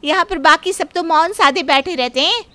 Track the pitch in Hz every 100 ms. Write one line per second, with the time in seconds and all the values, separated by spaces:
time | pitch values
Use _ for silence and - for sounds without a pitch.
0 | 294 359 339 359 277 320 370 381 381 359
1 | 330 311 330 427 269 277 269 277 277 339
2 | 247 254 302 466 415